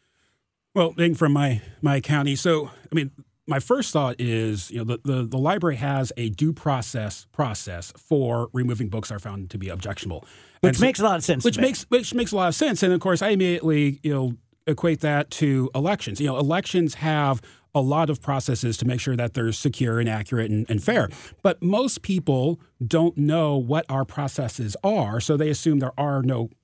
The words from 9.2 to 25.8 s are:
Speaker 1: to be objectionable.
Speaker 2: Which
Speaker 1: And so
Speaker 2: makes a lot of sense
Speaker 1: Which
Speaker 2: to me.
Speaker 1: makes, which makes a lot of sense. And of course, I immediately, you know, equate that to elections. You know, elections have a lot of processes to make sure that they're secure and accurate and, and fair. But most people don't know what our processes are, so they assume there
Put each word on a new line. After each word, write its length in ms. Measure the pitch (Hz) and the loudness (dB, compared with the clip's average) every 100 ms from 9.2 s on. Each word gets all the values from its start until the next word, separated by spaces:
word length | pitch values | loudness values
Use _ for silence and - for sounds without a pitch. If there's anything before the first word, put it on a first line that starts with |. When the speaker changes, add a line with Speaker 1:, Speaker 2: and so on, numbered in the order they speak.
| 107 101 92 | -10 -10 -10
Speaker 1:
to 80 | 101 | -10
be 100 | 95 | -8
objectionable. 540 | 92 101 98 101 78 - - - _ | -8 -8 -8 -10 -10 -14 -20 -20 _
Speaker 2:
Which 80 | 185 | 2
Speaker 1:
And 80 | 131 | 4
so 80 | 254 | 2
Speaker 2:
makes 140 | 220 | 4
a 40 | |
lot 140 | 214 175 | 2 2
of 60 | |
sense 200 | 165 139 | 0 2
Speaker 1:
Which 120 | 240 - | 2 2
Speaker 2:
to 60 | |
me. 60 | 262 | 2
Speaker 1:
makes, 160 | 226 - | 0 0
which 240 | 247 220 | 0 0
makes 180 | 247 240 | -4 -2
a 40 | 202 | 0
lot 100 | 180 | 2
of 80 | - | 2
sense. 280 | 311 185 | 0 2
And 100 | 185 | 2
of 80 | 180 | 4
course, 200 | 190 170 | 2 2
I 80 | 208 | 2
immediately, 720 | 196 180 175 160 151 143 139 | 2 2 2 2 2 2 0
you 100 | 151 | -2
know, 200 | 139 131 117 _ _ - | -2 -2 -4 _ _ -4
equate 340 | 147 170 156 | 0 0 2
that 280 | 151 147 151 | 0 0 -2
to 380 | - 147 135 131 135 | 0 2 2 0 0
elections. 460 | 165 208 - 101 | 0 -2 -4 -4
You 60 | 143 | -2
know, 100 | 131 | 0
elections 580 | 143 175 - 180 160 - | 0 0 0 0 0 0
have 460 | 156 151 143 127 - - _ | 0 2 2 0 -6 -20 _
a 60 | 143 | 0
lot 300 | 131 151 156 | 2 2 0
of 120 | 139 | -2
processes 540 | - 135 - 117 120 110 | -4 -2 -2 -2 -2 -2
to 100 | 117 | -2
make 140 | 123 | -2
sure 160 | 135 123 | -2 -2
that 180 | 120 | -2
they're 160 | 123 113 | -2 -2
secure 440 | 110 143 - 123 113 | 0 -2 0 0 0
and 80 | 113 | 0
accurate 420 | 110 104 120 110 | -2 -2 -2 0
and, 180 | 107 110 | -2 0
and 140 | 107 | -2
fair. 240 | - 240 101 - - - | 2 2 0 -4 -20 -2
But 220 | 196 170 | 0 2
most 380 | 175 208 262 - | 0 0 0 -2
people 580 | - 185 - 131 139 170 _ - 120 | -2 -2 2 2 0 -2 _ -10 0
don't 320 | 165 170 156 | 4 4 2
know 380 | 147 165 151 143 | 2 2 2 0
what 300 | 120 151 - | 0 -2 -2
our 160 | 135 | -2
processes 720 | 131 - 139 - 123 - 107 - | -4 -4 -6 -4 -6 -4 -6 -2
are, 380 | 196 214 107 117 | 0 0 0 -2
so 160 | - 147 | 0 2
they 120 | 156 | 0
assume 300 | 143 165 | 0 2
there 180 | 147 | 2